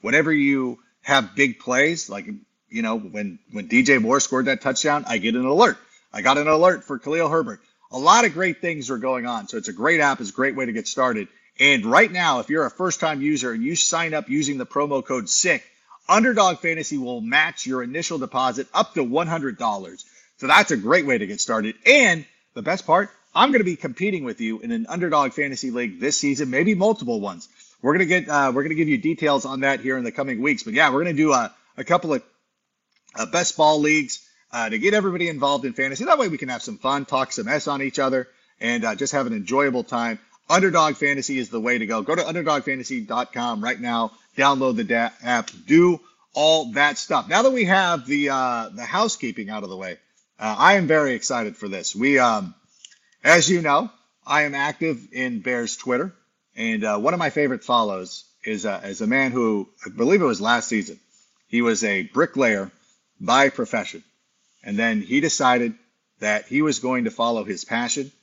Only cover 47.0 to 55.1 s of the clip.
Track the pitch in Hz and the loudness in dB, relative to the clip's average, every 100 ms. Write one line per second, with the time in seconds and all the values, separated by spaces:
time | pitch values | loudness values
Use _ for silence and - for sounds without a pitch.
47 | - 139 101 180 262 254 190 190 185 170 | -2 -2 0 2 2 2 2 2 2 -2
48 | 123 143 143 135 131 120 113 101 117 185 | -2 -2 0 0 0 -2 -6 -12 -6 -2
49 | 220 - 127 113 101 107 98 92 95 85 | -2 -2 -8 -8 -10 -10 -10 -10 -12 -14
50 | _ _ _ _ 107 107 156 196 160 156 | _ _ _ _ -6 4 6 6 4 2
51 | 143 120 - 123 107 - 104 95 85 98 | 2 -2 -4 -4 -4 -8 -10 -8 -8 -2
52 | 131 139 123 110 92 - _ _ - _ | 2 4 4 2 -4 -14 _ _ -20 _
53 | _ _ 139 170 156 180 156 143 226 _ | _ _ 6 6 6 2 2 2 0 _
54 | _ _ - 147 147 139 143 147 160 123 | _ _ -2 0 0 -2 -4 -2 -4 -4
55 | 101 | -8